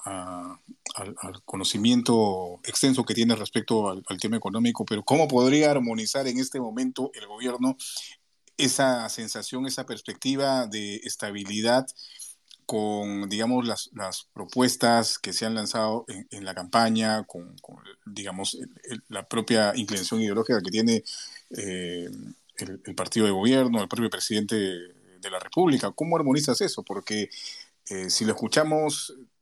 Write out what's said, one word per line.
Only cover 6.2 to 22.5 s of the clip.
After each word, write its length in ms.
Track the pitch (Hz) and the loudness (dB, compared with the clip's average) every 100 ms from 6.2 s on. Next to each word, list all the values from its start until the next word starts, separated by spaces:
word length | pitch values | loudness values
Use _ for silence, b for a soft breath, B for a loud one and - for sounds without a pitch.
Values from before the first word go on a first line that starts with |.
| 131 | -2
en 120 | 123 | -2
este 200 | 131 135 | -4 -4
momento 520 | 120 113 131 131 131 | -6 -4 -4 -2 -6
el 140 | - 104 | -6 -14
gobierno 500 | 104 247 - 262 262 B B B - _ _ _ - | -8 -6 0 0 0 B B B -18 _ _ _ 0
esa 500 | 135 - 135 123 110 | 0 4 2 2 -2
sensación, 560 | - 110 117 104 127 131 | -8 -8 -8 -6 -6 -4
esa 180 | 131 123 | -6 -8
perspectiva 800 | 110 - 101 131 135 139 131 117 | -10 -10 -6 -2 0 2 2 0
de 280 | 107 101 104 | -4 -6 -8
estabilidad 800 | - - 107 101 101 104 113 123 135 - B B B B B - - | -10 -8 -6 -6 -6 0 4 4 2 -8 B B B B B -18 -4
con, 640 | 110 107 104 104 101 101 | -2 0 -2 -2 -4 -4
digamos, 380 | 104 113 - 120 | -2 2 2 0
las, 220 | 101 - | -4 -8
las 340 | - 95 - - | -8 -8 -8 -12
propuestas 840 | - 95 - 127 - 117 117 110 - | -14 -6 2 2 4 4 6 4 -2
que 140 | - | -4
se 120 | - 110 | -4 -2
han 80 | |
lanzado 520 | 113 104 113 110 110 - | -2 -4 -2 0 -2 -6
en, 200 | 101 - | -12 -12
en 140 | 104 98 | -12 -10
la 100 | 90 | -10
campaña, 680 | 90 113 113 113 110 110 - | -2 2 4 4 2 0 -2
con, 300 | 87 90 92 | -12 -16 -18
con, 180 | - - - - - | -20 -20 -20 -20 -14
digamos, 500 | 104 98 92 98 - | -10 -8 -6 -6 -6
el, 140 | - - - | -12 -14 -12
el, 140 | 113 - | -12 -8
la 180 | 101 - | -10 -4
propia 460 | 117 107 113 107 120 | -2 2 4 4 2
inclinación 460 | 104 101 92 113 | -2 -4 -2 0
ideológica 400 | 110 101 110 117 | 0 0 2 2
que 80 | 90 | 2
tiene, 320 | 107 117 113 B B B B _ - | 2 4 4 B B B B _ -8
eh, 520 | 101 92 90 87 87 107 110 - _ | -6 -6 -6 -6 -8 -12 -16 -18 _